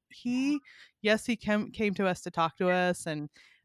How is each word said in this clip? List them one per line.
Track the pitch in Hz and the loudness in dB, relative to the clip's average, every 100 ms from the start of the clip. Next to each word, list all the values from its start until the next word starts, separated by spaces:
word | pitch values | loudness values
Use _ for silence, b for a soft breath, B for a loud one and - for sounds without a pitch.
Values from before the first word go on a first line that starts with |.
| _ | _
he, | - 247 247 269 294 - b b _ | -10 -4 -2 0 -2 -4 b b _
yes, | 208 220 - | 0 0 0
he | 226 | -2
came, | - 208 214 | 0 0 0
came | - 208 185 | -2 -2 0
to | 190 | 0
us | 180 | 0
to | - | -4
talk | 175 165 - | 0 0 2
to | 185 | 2
us, | 180 180 175 170 | 4 2 0 -4
and, | 151 147 b b b | -6 -6 b b b